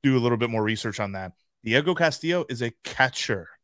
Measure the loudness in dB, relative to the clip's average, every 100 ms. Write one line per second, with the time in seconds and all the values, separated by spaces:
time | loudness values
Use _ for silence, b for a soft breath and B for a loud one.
0 | 4 4 2 2 0 0 -2 -2 -4 -4
1 | -6 -6 -12 -14 _ _ 2 2 2 2
2 | 0 0 -2 -2 -2 -4 -6 -6 -14 0
3 | 0 0 -4 -4 -4 -20